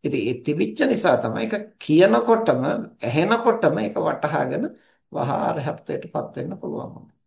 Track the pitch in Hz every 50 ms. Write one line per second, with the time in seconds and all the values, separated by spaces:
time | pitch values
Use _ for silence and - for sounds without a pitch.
0 | - 156 147 131 - 117 123 - - - 147 160 202 - - - - 269 233 185
1 | - 175 131 117 - 113 113 175 220 220 220 202 - - _ _ - - 151 160
2 | 180 202 226 233 226 233 226 220 226 - 131 127 127 151 240 226 - - - _
3 | - 117 120 151 180 202 226 226 - 247 202 - - 151 - 180 214 190 - -
4 | - 160 - - - 147 151 147 - 127 139 - 247 - - - _ _ _ _
5 | _ _ - 151 - 135 135 - - - 170 160 131 147 156 - - - 151 -
6 | - - - 156 - - - - - 165 190 196 - - - - - - - -
7 | - _ _ _ _